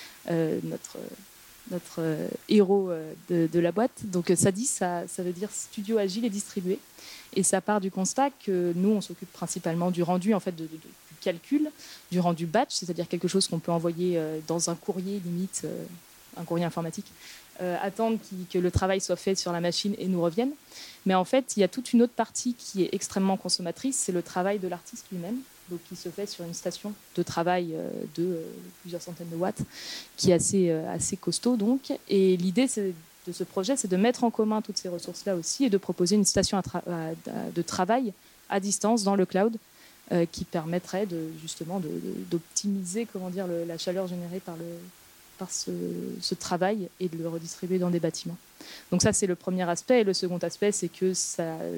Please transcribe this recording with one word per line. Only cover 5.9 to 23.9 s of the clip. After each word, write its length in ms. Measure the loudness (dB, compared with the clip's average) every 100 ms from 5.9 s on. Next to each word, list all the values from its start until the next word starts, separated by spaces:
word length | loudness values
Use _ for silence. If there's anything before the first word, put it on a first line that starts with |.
| 2
Agile 280 | 2 0 -2
et 40 |
Distribué. 480 | -2 -6 -4 -2 -2 -6 -20 -18 -18 -4
Et 100 | 0
ça 180 | 2 2
part 180 | 2 0
du 100 | 0
constat 400 | -2 -2 2 0 0 -2
que 280 | 2 2 2
nous, 140 | 4
on 100 | 2
s'occupe 320 | 0 -12 -16
principalement 580 | -8 -6 -4 -2 0 2
du 140 | 2
rendu, 300 | 2 2 4
en 80 | 2
fait, 100 | 0
de, 140 | -6 -10
de, 20 |
de, 80 | -10
du 400 | -16 -20 -20 -6
calcul, 500 | -4 -4 0 2 2 -4 -20 -20 -2
du 80 | 2
rendu 260 | 2 2 2
batch, 260 | 2 2
c'est-à-dire 360 | -2 -4 -4 -2
quelque 220 | -2 2
chose 180 | 2 2
qu'on 120 | -2
peut 120 | 0
envoyer, 460 | 0 0 0 0 2
euh, 220 | 0 -4 -2
dans 220 | -2 0
un 60 | -2
courrier 460 | -4 -4 -2 -4
limite, 380 | -2 -2 -2 -4
euh, 220 | -6 -8 -10 -14 -20 -20 -18 -12
un 80 |
courrier 220 | -2 0 0
informatique, 400 | -2 -4 -6 -12 -18 -20 -20 -20 -6
euh, 160 | -4 -2
attendre 380 | -4 0 0 0
qu'il, 260 | -4 -10 -2
que 80 | 0
le 100 | 2
travail 300 | 2 2 2
soit 160 | 0 -2
fait 200 | 0 0
sur 180 | 0
la 80 | 0
machine 340 | 0 0 -2 -2
et 100 | 0
nous 140 | 2
revienne. 300 | 2 2 -2 -2 -16 -18 -18 -2 4
Mais 80 |
en 100 | 4
fait, 320 | 6 2 2 2
il 60 |
y 20 |
a 60 | 2
toute 240 | 2 2
une 80 | 6
autre 100 | 6
partie 420 | 4 -2 -2 -4
qui 300 | -4 -6 0
est 60 | 0
extrêmement 460 | 0 -2 2 2 2
consommatrice, 580 | 0 -2 -2 -4 -2